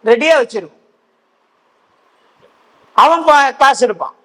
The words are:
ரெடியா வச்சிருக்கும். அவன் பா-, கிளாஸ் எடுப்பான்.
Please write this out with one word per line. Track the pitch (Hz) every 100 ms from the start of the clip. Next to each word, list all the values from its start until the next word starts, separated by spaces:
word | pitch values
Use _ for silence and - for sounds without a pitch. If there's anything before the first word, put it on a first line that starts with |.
ரெடியா | 214 233 302 320
வச்சிருக்கும். | 240 220 165 _ _ _ _ _ _ _ _ _ _ _ _ _ _ _ _ _ _ _ _ _ _ -
அவன் | 269 330 311
பா-, | 294 277 262
கிளாஸ் | 277 269 240
எடுப்பான். | 196 135 _